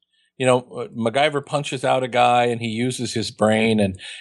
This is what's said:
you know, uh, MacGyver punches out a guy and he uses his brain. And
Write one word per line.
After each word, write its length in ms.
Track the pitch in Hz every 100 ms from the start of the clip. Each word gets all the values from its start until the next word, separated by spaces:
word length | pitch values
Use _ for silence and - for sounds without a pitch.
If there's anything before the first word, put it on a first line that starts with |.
| _ _ _ -
you 80 | 127
know, 140 | 123
uh, 280 | - 123 110
MacGyver 560 | 110 113 120 151 143
punches 400 | 139 147 139 131
out 180 | 131 131
a 60 | 127
guy 360 | 120 123 123 123
and 140 | 117
he 80 | 117
uses 460 | 110 123 123 117
his 160 | 117 104
brain. 480 | - 107 110 110 110
And 180 | 98 95 - -